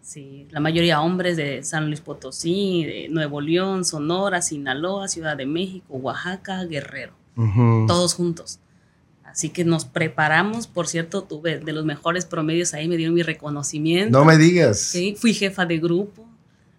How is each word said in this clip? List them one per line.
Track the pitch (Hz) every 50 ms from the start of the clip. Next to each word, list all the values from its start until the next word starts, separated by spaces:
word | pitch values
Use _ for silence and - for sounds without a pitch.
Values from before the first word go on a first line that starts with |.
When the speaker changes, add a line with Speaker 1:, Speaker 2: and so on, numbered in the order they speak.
Speaker 1:
Sí, | _ - - 147 139 139 135 139 - -
la | 156 151
mayoría | 151 160 165 170 170 170 160 147
hombres | 156 175 185 180 180 180 175
de | - 147 143 135 120 143
San | - - 156 156
Luis | 151 151 151
Potosí, | - 151 143 - - 131 135 - - 165 175 196 202 190 185 170 156
de | 143 - 110 - -
Nuevo | 151 165 156 147 143 143
León, | 143 156 165 180 190 196 190 185 180
Sonora, | - - 151 147 156 175 185 196 202 185 175
Sinaloa, | - - 160 143 139 135 131 139 160 185 196 202 196 185
Ciudad | - 165 160 156 151
de | 139 131
México, | 135 151 170 190 190 190 185 _ _ 143
Oaxaca, | 131 131 127 117 - - 180 185 185 - 202 190 185 185
Guerrero. | 170 160 143 123 - 135 135 120 - - _ _ _ _
Speaker 2:
Ujú. | 120 113 110 95 127 120 117 113 113 110 107
Speaker 1:
Todos | 175 175 180 175 -
juntos. | - 175 175 165 - - - - _ _ _ _ _ _ _ _ _ _ _ _ _ _
Así | - - - - 151
que | - 180 170
nos | 170 165 156 160
preparamos, | - - 170 160 156 - - 156 151 156 165 185 208 220 233 226
por | - - 175 165
cierto, | - - 165 170 165 190 196 -
tuve | - 160 151 160 170 151 139
de | 156 160 147
los | 156 156
mejores | 156 143 143 _ 170 170 180 170
promedios, | 165 170 165 156 156 160 170 180 170 -
ahí | 151 156
me | 165 175
dieron | 165 160 165 170
mi | 175
reconocimiento. | 165 160 156 - 147 151 147 143 143 - - 151 151 160 170 180 202 220 120
Speaker 2:
No | 135 147
me | 160 160
digas. | 156 156 170 180 180 156 123 101 -
Speaker 1:
Sí, | - - - 175 180 208 202 202
fui | - 233 196
jefa | 196 202 196 190 190 180
de | 170 170
grupo. | 160 160 170 170 180 208 202 - - - - - _ _ _ _ _ _ _ _